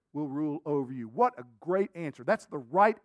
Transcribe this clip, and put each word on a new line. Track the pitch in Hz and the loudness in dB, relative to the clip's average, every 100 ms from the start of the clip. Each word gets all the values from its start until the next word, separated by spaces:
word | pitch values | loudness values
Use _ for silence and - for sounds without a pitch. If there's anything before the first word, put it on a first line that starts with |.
| _ | _
will | 143 147 | -6 -4
rule | 139 151 143 151 | -4 -4 -4 -2
over | 143 127 | -2 -2
you." | 131 110 | -6 -6
What | 135 247 240 | 2 2 0
a | 123 113 | -18 -10
great | 156 185 - | -2 0 0
answer. | 170 156 - | -4 -8 -4
That's | 127 220 | -2 -2
the | - 147 | -2 -12
right | 117 165 214 - | -2 4 4 2